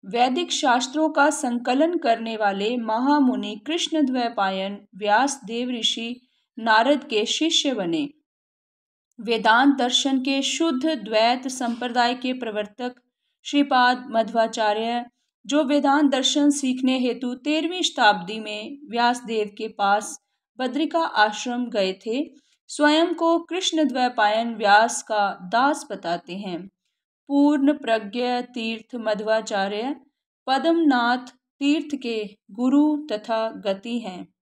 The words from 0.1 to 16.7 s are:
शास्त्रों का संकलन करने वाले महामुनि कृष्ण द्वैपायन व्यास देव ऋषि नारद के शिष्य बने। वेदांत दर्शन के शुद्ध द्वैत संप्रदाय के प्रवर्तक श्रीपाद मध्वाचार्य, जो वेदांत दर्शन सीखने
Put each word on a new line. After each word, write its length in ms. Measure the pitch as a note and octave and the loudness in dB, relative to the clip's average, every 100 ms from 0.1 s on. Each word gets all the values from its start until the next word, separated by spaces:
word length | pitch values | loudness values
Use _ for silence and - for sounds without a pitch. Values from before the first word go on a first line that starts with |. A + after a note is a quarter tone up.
| A#3 B3+ B3+ F4 | 0 0 0 -2
शास्त्रों 580 | - C#4 B3 B3+ D4 D#4 | -2 2 2 0 0 0
का 200 | D#4 C#4+ | 4 2
संकलन 680 | D4+ B3+ A#3+ A#3+ B3+ E4 F4 | 2 -4 -2 -2 2 2 2
करने 400 | C4 A3+ A3+ A3 | 0 0 -2 -2
वाले 400 | G#3 G3 G#3 B3 | 0 0 -2 -2
महामुनि 840 | A3+ A3 C4 D4 B3+ G#3+ G#3 G#3 - | -2 0 2 4 4 2 -6 -10 -6
कृष्ण 380 | E4+ - D#4+ C4+ | -4 -2 0 0
द्वैपायन 840 | B3+ A#3 A#3 G3 F#3+ F#3+ G3+ - F#3+ | 0 -2 0 -2 -2 -6 -8 -16 -6
व्यास 460 | G#3 G#3 C#4 C4 G3+ | 2 2 2 -2 -8
देव 240 | A#3 B3 | -6 -4
ऋषि 520 | B3 - - A#3 B3 _ _ _ - | -2 -2 -2 -8 -10 _ _ _ -6
नारद 440 | A3+ A3 A#3+ D4 | 2 4 4 2
के 220 | - G#3+ A3+ | 0 -2 0
शिष्य 480 | - D#4+ D#4+ C#4+ | 0 0 0 0
बने। 360 | A#3+ F3 E3 C#3 _ _ _ _ _ _ _ _ _ _ - | -2 -2 -2 -4 _ _ _ _ _ _ _ _ _ _ -14
वेदांत 540 | G#3+ A3+ A3 A3+ C#4 C4+ | -4 0 4 6 6 4
दर्शन 440 | B3 B3 C#4 C4+ | 2 0 0 0
के 220 | C4 C#4 | 0 -2
शुद्ध 440 | C4+ - E4 B3+ D#4 | -2 -2 0 0 -2
द्वैत 640 | D#4 G#3 G#3+ A3+ B3+ C4 | -2 -2 2 2 2 -4
संप्रदाय 640 | - A#3+ A#3 B3 A#3+ A#3+ | -6 -6 -4 -4 0 0
के 200 | B3+ B3+ | 0 -4
प्रवर्तक 600 | B3+ A3+ G#3 G#3 - B3 B3 _ _ _ _ | -4 -6 -6 -8 -8 -10 -10 _ _ _ _
श्रीपाद 640 | - C#4+ C#4+ B3+ B3 B3+ - | -2 0 2 4 4 2 -2
मध्वाचार्य, 960 | A3+ A3+ A#3 A3+ A3+ G#3+ G#3+ A3+ A#3+ B3 _ _ _ G3+ | -2 0 0 0 0 0 0 -2 -4 -6 _ _ _ -2
जो 180 | C#4+ | 0
वेदांत 480 | C4+ D4 C#4 C#4 D4 | 2 2 4 4 4
दर्शन 380 | B3+ C4+ D4+ C#4+ | 2 0 2 2
सीखने 500 | C#4+ C4 | 2 -2